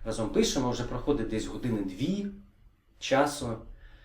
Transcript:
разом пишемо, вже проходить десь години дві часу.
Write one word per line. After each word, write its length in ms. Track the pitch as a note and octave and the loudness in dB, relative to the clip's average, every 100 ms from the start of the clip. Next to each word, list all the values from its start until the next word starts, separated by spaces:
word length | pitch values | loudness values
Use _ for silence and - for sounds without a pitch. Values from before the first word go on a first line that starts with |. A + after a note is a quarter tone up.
разом 260 | A2+ A2 G#2+ | -4 -2 2
пишемо, 400 | A3 A3+ C#3 B2 | 4 4 4 0
вже 140 | A#2 | 0
проходить 440 | A#2+ B2 - A2+ A2+ | -2 -2 0 2 0
десь 180 | A2 F#2 | -2 -4
години 360 | - B2 G#2+ | -4 -2 0
дві 440 | F#2 F#2 D#3 G3+ G3+ - - - - _ _ - | -2 -2 0 0 -2 -8 -16 -20 -20 _ _ -10
часу. 500 | - C#3 D3 - B2 A2+ - - - - | 2 4 4 0 -4 -6 -10 -16 -18 -20